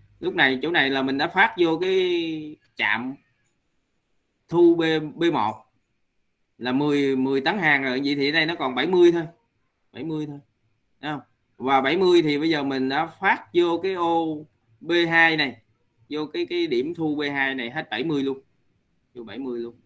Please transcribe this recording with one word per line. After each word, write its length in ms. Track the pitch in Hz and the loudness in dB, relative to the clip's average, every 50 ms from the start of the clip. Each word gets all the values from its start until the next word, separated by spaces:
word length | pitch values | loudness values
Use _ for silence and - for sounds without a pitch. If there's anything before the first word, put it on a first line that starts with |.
| _ _ _ _ | _ _ _ _
lúc 140 | 160 180 - | -6 -4 0
này, 240 | 170 147 131 131 127 135 | 2 2 2 2 0 -2
chỗ 80 | 156 | 0
này 200 | 175 165 139 135 | 0 2 2 2
là 120 | 135 135 131 | 0 0 -2
mình 160 | 135 135 139 | -2 -2 -2
đã 100 | 151 143 | -2 0
phát 260 | - 185 208 226 - 185 | 2 2 2 2 2 2
vô 200 | 175 165 165 160 | 2 2 2 0
cái 760 | 185 190 190 190 185 180 175 170 165 165 160 156 151 151 151 - _ _ _ | 0 0 0 0 0 0 0 -2 -2 -4 -6 -8 -10 -12 -16 -18 _ _ _
trạm 380 | - 110 104 104 113 120 131 139 - _ _ _ _ _ _ _ _ _ _ _ _ _ _ _ _ _ _ _ _ _ _ _ _ _ _ | -4 -2 -2 0 -2 -4 -6 -10 -12 _ _ _ _ _ _ _ _ _ _ _ _ _ _ _ _ _ _ _ _ _ _ _ _ _ _
thu 260 | 165 175 175 170 170 | 2 6 6 6 6
B, 80 | 165 160 160 160 156 156 147 - | 4 2 2 0 0 -2 -4 -4
B 100 | 156 170 170 160 | -2 0 0 2
một 320 | 131 107 110 113 - - _ _ _ _ _ _ _ _ _ _ _ _ _ _ _ _ _ _ - | 0 -2 -2 -4 -6 -12 _ _ _ _ _ _ _ _ _ _ _ _ _ _ _ _ _ _ -10
là 140 | 117 127 127 | -6 -2 -2
mười, 440 | 135 147 147 143 143 139 135 135 | 0 0 0 2 2 2 0 0
mười 240 | 131 131 135 139 131 | 0 0 0 0 0
tấn 180 | 127 160 190 214 | 0 -2 -2 0
hàng 240 | 175 156 147 135 135 | 2 2 2 2 0
rồi. 180 | 131 123 131 143 | -2 -2 -2 -2
Vậy 100 | 139 143 | -2 0
thì 140 | 143 139 143 | 0 0 0
ở 40 | 151 | 2
đây 140 | 165 156 | 0 0
nó 80 | 160 170 | 0 -2
còn 200 | 165 147 131 127 | -4 -4 -4 -2
bảy 120 | 123 135 | -2 0
mươi 260 | 175 185 180 175 175 170 | 2 4 6 6 6 6
thôi. 140 | 170 160 160 - _ _ _ _ _ _ _ _ _ _ _ _ | 4 0 -6 -10 _ _ _ _ _ _ _ _ _ _ _ _
Bảy 120 | - 135 | -12 -10
mươi 220 | 160 156 156 151 | -8 -6 -6 -8
thôi. 120 | 147 143 143 - _ _ _ _ _ _ _ _ _ _ _ | -8 -10 -14 -18 _ _ _ _ _ _ _ _ _ _ _
Thấy 120 | - 151 151 | -10 -10 -10
không? 80 | 135 - _ _ _ _ _ _ | -10 -12 _ _ _ _ _ _
Và 240 | - 123 131 139 135 | -8 -2 0 2 2
bảy 160 | 131 135 160 | 2 2 2
mươi 260 | 185 185 180 180 170 156 | 2 4 4 6 4 4
thì 160 | 151 147 143 | 4 0 0
bây 120 | 151 165 | 0 0
giờ 120 | 160 147 139 | -2 -2 -2
mình 260 | 139 139 131 131 131 | -2 -2 -2 -2 -2
đã 180 | 135 147 165 | -2 -2 -4
phát 380 | 160 - - 190 196 233 - - - - | -4 -6 -2 0 0 0 0 -4 -2 0
vô 260 | 175 175 170 170 170 175 | 2 2 2 0 0 -2
cái 120 | 190 190 | -4 -2
ô 520 | 180 170 170 170 165 165 160 156 151 156 - _ _ _ _ _ _ | -2 0 0 0 0 0 -2 -4 -8 -10 -16 _ _ _ _ _ _
B 120 | - 160 170 175 170 165 | -6 -2 0 0 2 2
hai 280 | 165 165 165 165 160 | 4 4 4 4 4
này, 200 | 156 147 131 113 - _ _ _ _ _ _ _ _ _ _ | 2 -2 -4 -4 -10 _ _ _ _ _ _ _ _ _ _
vô 180 | 143 151 151 | -8 -8 -8
cái, 200 | 151 - 170 175 | -6 -6 -6 -6
cái 200 | 170 175 175 170 | -4 -2 -2 -2
điểm 280 | 160 131 117 131 160 170 | 0 0 0 -2 -2 -4
thu 220 | 170 160 151 147 | -4 -2 -2 -2
B 40 | 143 147 143 139 | -2 -2 -2 -2
hai 220 | 139 135 135 135 | -2 -2 -2 -2
này 160 | 131 120 117 | -4 -6 -8
hết 200 | 143 156 160 - | -8 -10 -8 -6
bảy 140 | 107 107 135 | -6 -4 -4
mươi 180 | 165 151 139 135 | -2 -2 -2 -2
luôn. 180 | 135 131 131 - _ _ _ _ _ _ _ _ _ _ _ _ _ _ | -2 -4 -6 -10 _ _ _ _ _ _ _ _ _ _ _ _ _ _
Vô 100 | 123 117 | -18 -16
bảy 140 | 107 98 120 | -14 -12 -10
mươi 220 | 135 131 120 117 | -10 -8 -8 -8
luôn. 140 | 117 117 117 _ _ | -8 -10 -12 _ _